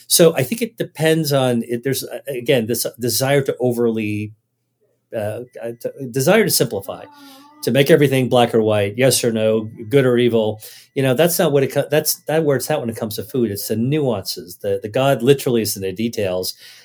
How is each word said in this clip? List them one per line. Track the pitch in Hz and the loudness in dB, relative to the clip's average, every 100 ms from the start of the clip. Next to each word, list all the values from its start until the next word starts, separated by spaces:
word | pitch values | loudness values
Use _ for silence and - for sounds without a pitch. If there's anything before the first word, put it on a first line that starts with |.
| - | -2
So | - 165 151 | 4 4 4
I | |
think | 139 226 | -2 -4
it | 233 - | -6 -6
depends | - - 160 160 151 | -8 -2 2 2 2
on | 139 127 120 | 2 2 0
it. | - 120 | -2 -4
There's, | 135 131 | -4 -4
uh, | - 120 - | -6 -12 -8
again, | 131 120 135 113 | -8 0 0 2
this | 117 - - | -2 -4 -4
desire | 120 107 131 143 | -4 -2 0 0
to | 139 - | 0 -2
overly, | 123 113 117 110 107 104 107 107 _ _ _ _ _ _ _ 113 | -2 0 0 0 -2 -4 -6 -12 _ _ _ _ _ _ _ -8
uh, | 107 107 123 - | -6 -8 -12 -12
uh, | 117 120 | -12 -10
to, | - - 131 | -10 -10 -8
desire | 123 135 214 | -2 2 4
to | 185 | 4
simplify, | - 135 101 - 87 110 - - - - - | 0 -2 -4 -8 -14 -16 -20 -20 -20 -20 -8
to | - | -2
make | 123 139 | 2 4
everything | 160 139 131 120 | 6 4 2 2
black | 123 117 117 | 2 4 2
or | |
white, | 107 107 101 107 | 2 2 0 0
yes | 131 123 | 2 2
or | 120 | 0
no, | 110 110 110 107 - 104 | 0 2 0 -2 -12 0
good | 139 131 | 2 4
or | 120 | 4
evil. | 120 113 107 107 - - - - | 2 2 0 -4 -12 -20 -12 -2
You | |
know, | 135 | 0
that's | 123 170 170 | 2 2 2
not | 165 | 2
what | 143 | 2
it | 135 | 0
co-, | 143 135 | -2 0
that's, | 151 160 - | 0 0 -6
that | - 156 | -2 -2
works | 160 135 - | 0 0 -2
out | 151 | -4
when | 120 | -4
it | |
co-, | 113 | -6
that's, | |
that | 113 | -8
works | 110 | -8
out | |
when | |
it | |
comes | |
to | |
food. | 104 131 113 | -6 -2 -2
It's | 101 - | -2 -6
the | 110 | -4
nuances. | 120 151 139 104 - - - - | -2 0 -2 -2 -6 -12 -12 -10
The, | 104 98 | -4 -4
the | 107 | -4
God | 123 139 135 | 0 2 2
literally | 123 139 - 120 | 4 4 4 0
is | 101 - | -2 -4
in | |
the | 95 | -6
details. | 90 117 113 98 90 92 - - - | -4 -4 -2 -4 -4 -6 -10 -16 -20